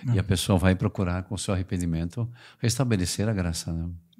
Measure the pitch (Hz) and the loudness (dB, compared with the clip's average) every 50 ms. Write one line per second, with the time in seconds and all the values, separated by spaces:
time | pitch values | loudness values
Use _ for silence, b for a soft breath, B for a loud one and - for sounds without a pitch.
0 | B 127 117 95 - - 98 87 - - 101 85 90 92 92 - - 101 - - | B 0 0 2 2 2 2 2 2 4 4 6 6 4 4 4 2 -2 0 0
1 | 95 90 87 92 92 - 98 90 - - 98 90 92 - 98 87 90 85 82 80 | -2 0 0 -2 -4 -6 -8 -6 -4 -2 -2 -2 -2 -2 -4 -2 -2 0 0 -2
2 | 85 85 - 120 117 117 B B B B B B - 113 - - 135 120 110 95 | -2 -4 -4 -4 -6 -6 B B B B B B 0 0 2 2 2 2 2 2
3 | 90 87 - - 101 113 110 98 87 85 82 - - 85 82 82 85 87 87 85 | 0 0 -2 -2 -2 0 0 0 0 -2 -2 -4 -4 -6 -4 -4 -4 -6 -8 -12
4 | - _ _ | -16 _ _